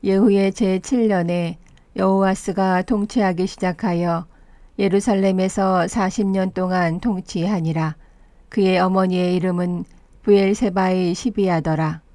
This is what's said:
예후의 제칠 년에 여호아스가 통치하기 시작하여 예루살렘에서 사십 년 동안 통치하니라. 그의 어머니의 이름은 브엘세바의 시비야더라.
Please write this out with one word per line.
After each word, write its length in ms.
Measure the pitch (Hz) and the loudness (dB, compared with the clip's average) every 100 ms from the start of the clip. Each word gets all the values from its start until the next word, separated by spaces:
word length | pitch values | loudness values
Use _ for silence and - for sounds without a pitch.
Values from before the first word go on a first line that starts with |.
예후의 480 | 202 190 214 202 196 | 2 2 4 4 2
제칠 560 | 190 202 185 - 254 220 | 0 -2 -2 -2 0 0
년에 500 | 196 170 175 170 165 - - _ - | 0 0 -2 -4 -8 -18 -20 _ -2
여호아스가 840 | 190 190 190 190 - 196 190 185 | 0 2 2 -2 -4 -2 0 0
통치하기 680 | - 214 208 254 196 175 190 | 0 -2 -2 0 0 0 -4
시작하여 800 | - 185 180 214 170 175 165 170 - - - - - | -2 -6 -2 -2 -2 -2 -2 -6 -18 -20 -20 -20 -4
예루살렘에서 1080 | 196 196 202 196 190 190 190 196 190 185 170 | 0 0 2 2 2 2 0 0 0 2 0
사십 400 | 233 190 - 202 | -2 -2 -2 -2
년 240 | 190 190 | 0 -2
동안 480 | 185 185 185 170 170 | -2 -2 0 0 -2
통치하니라. 960 | 240 185 - 180 175 208 160 160 156 156 - - - _ - | -2 -4 -6 -4 -2 -2 -2 -2 -4 -6 -18 -20 -20 _ -8
그의 300 | - 190 185 | 0 2 2
어머니의 560 | 185 190 185 180 180 180 | 2 2 2 0 0 0
이름은 480 | 185 175 180 175 180 - _ - | 0 -2 -2 -4 -8 -16 _ -8
브엘세바의 920 | - 202 196 208 202 185 185 185 180 | 4 4 4 2 0 0 0 2 0
시비야더라. 840 | 175 254 208 190 170 160 156 156 160 _ | -2 -4 0 0 0 0 -2 -2 -4 _